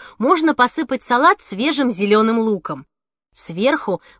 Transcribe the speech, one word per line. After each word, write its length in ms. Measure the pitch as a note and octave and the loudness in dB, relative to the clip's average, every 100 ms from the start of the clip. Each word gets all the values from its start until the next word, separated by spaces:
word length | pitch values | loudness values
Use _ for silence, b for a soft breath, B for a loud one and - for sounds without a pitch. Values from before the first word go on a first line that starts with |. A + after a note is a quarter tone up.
| B - | B -4
можно 340 | B3+ F4 D#4 | 2 2 2
посыпать 520 | D4 B3 - C4+ C4 | 2 0 0 -4 -4
салат 380 | - B3 E4 G#4 | 0 2 4 2
свежим 500 | - F#3+ D4 C#4+ B3 | -4 -4 -2 0 -2
зеленым 480 | F3+ G3+ G#3+ A3+ A3+ | 0 2 2 2 0
луком. 480 | A3 F#3+ - C3+ - _ _ _ _ | 0 -2 -6 -12 -14 _ _ _ _
Сверху 680 | - - E3 B3+ D#4 - F3 b | -14 -10 -2 0 0 -2 -6 b